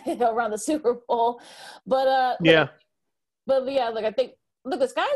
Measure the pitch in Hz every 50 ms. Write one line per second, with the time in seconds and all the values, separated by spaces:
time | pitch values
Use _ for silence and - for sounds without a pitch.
0 | - - 320 214 240 226 220 233 233 214 214 214 - - 311 - - 233 233 -
1 | - - 240 233 233 240 240 240 - - - - - - - - - - 254 262
2 | 269 262 269 262 254 254 240 - 170 160 160 156 143 135 - _ _ _ _ _
3 | _ _ _ _ _ _ _ _ _ - 269 269 254 254 277 269 240 226 226 220
4 | 208 220 208 - 254 - - _ _ _ _ _ - 247 359 247 269 247 - 311
5 | 359 494 587